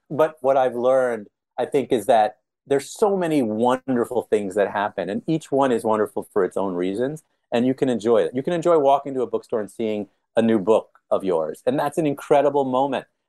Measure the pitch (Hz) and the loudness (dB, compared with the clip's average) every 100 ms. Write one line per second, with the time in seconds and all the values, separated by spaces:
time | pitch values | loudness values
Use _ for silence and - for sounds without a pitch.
0 | _ 139 156 - 135 135 131 120 127 131 | _ 0 0 0 0 2 2 0 2 2
1 | 127 117 101 _ _ - 120 143 120 120 | 0 -4 -10 _ _ -8 -2 -2 0 -2
2 | 98 110 107 - _ _ - 139 - - | 4 4 4 -2 _ _ -2 -2 -2 -2
3 | 208 196 170 151 113 107 123 131 - 123 | 0 0 0 0 0 0 0 0 0 -2
4 | 110 120 - 107 101 98 98 104 104 - | 0 -2 0 -2 0 -2 -2 -2 -4 -4
5 | 90 110 - 160 - 135 135 113 113 107 | -6 -6 -4 -4 -2 0 2 0 0 0
6 | 101 - - 104 90 98 98 87 92 101 | 0 -4 -4 -2 0 -2 -4 -4 -4 -4
7 | 131 151 _ _ _ 117 127 131 135 117 | -6 -6 _ _ _ -2 0 0 -2 -2
8 | 110 113 82 127 135 175 165 160 139 139 | 2 2 2 -2 -4 -2 2 4 4 2
9 | 143 131 117 110 - 113 101 - 113 107 | 0 -6 -4 -6 -6 -6 -6 -6 -4 -4
10 | 101 _ _ - 113 113 95 104 - _ | -8 _ _ 0 2 2 4 2 2 _
11 | _ 101 95 82 78 78 - 143 147 180 | _ -4 0 -2 -2 -4 -4 -2 -2 -2
12 | 151 139 - 147 143 143 131 127 139 117 | -2 -4 0 2 4 0 0 0 0 -2
13 | - _ | -8 _